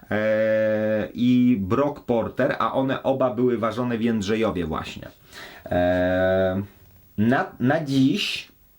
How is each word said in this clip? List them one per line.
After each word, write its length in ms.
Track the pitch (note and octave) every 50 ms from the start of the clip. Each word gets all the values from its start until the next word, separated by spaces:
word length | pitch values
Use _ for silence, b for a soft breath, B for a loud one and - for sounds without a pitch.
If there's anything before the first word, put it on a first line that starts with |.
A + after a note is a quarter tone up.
| B -
e, 960 | G#2 G#2+ G#2+ A2 G#2+ G#2+ A2 A2 A2 A2 A2 G#2+ G#2+ G#2+ G#2+ G#2+ G#2+ G#2+ - - -
i 420 | - A#2+ B2 B2 B2 B2 B2 B2 G2
Brok 440 | F#2+ F#2 A2+ C3 C#3+ D3 C#3 - -
Porter, 520 | - A#2+ A2+ G#2 F2 - - B2+ D3 - -
a 140 | A2 A2+ -
one 300 | C3+ C3+ C3+ C3 - -
oba 320 | B2+ C3+ B2+ C3 B2 G#2+
były 240 | A#2 B2+ B2 A#2+ G#2+
ważone 400 | A2+ A2 G2+ A#2+ B2 B2 A#2+ A2
w 40 | A2+
Jędrzejowie 640 | A#2 A2+ A2 F#2+ G2 A2 A2 A2 G2+ E2+ F2+ E2
właśnie. 420 | D#2 D#2 - - - - - - - - B B B B B B B B B B
E, 960 | - F2+ F2+ F2+ F2+ F2+ F2+ F2+ F#2 F#2 F#2 F#2 F#2 F#2 F#2+ F#2+ F#2 F#2 G2 G2+ B B B B - _ - _ _ _ -
na, 280 | G#2+ A#2 C3 D#3 F#3 - - -
na 240 | A#2 B2+ D3 E3+ D#3
dziś 680 | C3+ C3+ C3+ C3 C#3 F#3 - - - - - - - _ _ _ _ _